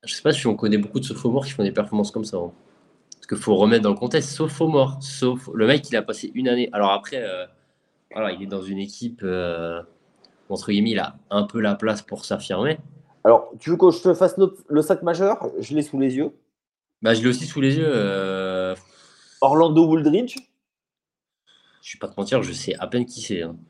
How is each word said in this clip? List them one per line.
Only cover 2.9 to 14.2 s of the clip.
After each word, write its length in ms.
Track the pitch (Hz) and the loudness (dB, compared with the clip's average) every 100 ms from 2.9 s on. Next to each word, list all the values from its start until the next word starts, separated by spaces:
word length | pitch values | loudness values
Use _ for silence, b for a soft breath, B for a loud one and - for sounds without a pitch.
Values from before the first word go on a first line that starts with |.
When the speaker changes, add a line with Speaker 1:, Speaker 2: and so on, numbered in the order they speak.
| _ _ - | _ _ -20
Speaker 1:
Parce 120 | - | -8
qu'il 100 | 101 | -6
faut 180 | - 101 | 2 4
remettre 260 | 107 117 | 6 6
dans 60 | 104 | 4
le 60 | 101 | 0
contexte, 320 | 123 160 139 | 0 -2 -2
sophomore, 720 | - 156 - 165 151 135 139 | -4 -6 -2 0 2 2 -2
soph-, 480 | - - 127 127 - | -12 -2 -2 -2 -6
le 140 | - 110 | 0 4
mec, 220 | 147 - | 2 2
il 60 | 113 | -4
a 40 | |
passé 280 | 101 110 101 120 | -2 -8 -8 -4
une 120 | 127 | 0
année. 220 | 123 120 | 0 0
Alors 200 | 104 101 | 0 2
après, 260 | 101 - 135 | 2 -2 -8
euh, 240 | 110 92 90 _ _ _ _ _ _ | -6 -8 -12 _ _ _ _ _ _
voilà, 180 | - 107 | -6 -6
il 100 | 90 | -6
est 40 | 98 | -8
dans 140 | 98 | -8
une 160 | 92 98 | -6 -8
équipe, 440 | 101 - 120 117 | -8 -8 -12 -8
euh, 580 | 95 92 87 85 85 85 85 _ _ _ _ _ _ | -6 -4 -4 -4 -6 -8 -12 _ _ _ _ _ _
entre 220 | 95 - | -10 -2
guillemets, 200 | 101 110 | 0 2
il 80 | 107 | 0
a 180 | 87 - _ | -4 -8 _
un 120 | 101 | -2
peu 160 | 104 117 | -2 -2
la 160 | 107 101 | -2 0
place 280 | 110 104 | -2 -4
pour 200 | - 101 - | -6 -14 -6
s'affirmer. 540 | 98 - 92 131 156 - - _ _ | -6 -4 -2 -2 -4 -8 -20 _ _
Speaker 2:
Alors, 280 | 110 117 - - | 6 6 4 -12
tu 120 | - | -4
veux 40 | 165 | 6
que 140 | 180 | 6
je 120 | 170 | 6
te 120 | 185 | 2
fasse 240 | 165 | 4